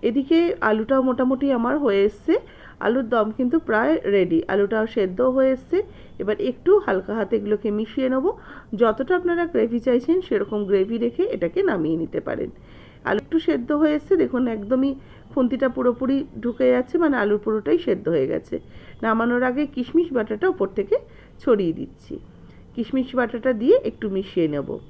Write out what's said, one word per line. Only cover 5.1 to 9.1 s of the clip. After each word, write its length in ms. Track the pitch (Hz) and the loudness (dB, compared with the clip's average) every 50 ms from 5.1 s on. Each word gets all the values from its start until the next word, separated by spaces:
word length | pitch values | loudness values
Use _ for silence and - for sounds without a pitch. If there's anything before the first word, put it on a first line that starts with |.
| 180 - | 0 0
হয়ে 300 | 247 262 254 269 262 262 | 0 2 4 4 4 2
এসছে। 280 | 262 254 262 - - 359 415 - - - - - - - | 2 0 -2 -2 -2 -2 -2 -2 -8 -20 -20 -20 -12 -8
এবার 180 | - 190 214 - | -4 -4 -2 -2
একটু 300 | - 254 247 - - - 381 415 | -2 -4 -4 -2 4 4 4 4
হালকা 340 | - - 196 185 185 - 208 | 6 2 -2 -2 -2 -4 -4
হাতে 200 | 226 208 196 - | -4 -2 0 0
এগুলোকে 320 | 220 202 202 214 208 - 220 | -2 0 0 -2 -2 0 -2
মিশিয়ে 380 | 208 208 226 220 - - 262 262 | -2 -2 -4 -4 -4 -2 -2 0
নেব। 180 | 254 262 262 370 466 - - - - - - - - | 0 0 0 -2 -4 -4 -10 -18 -18 -20 -14 -10 0
যতটা 380 | 196 233 226 214 - 269 - | 2 2 2 2 0 0 0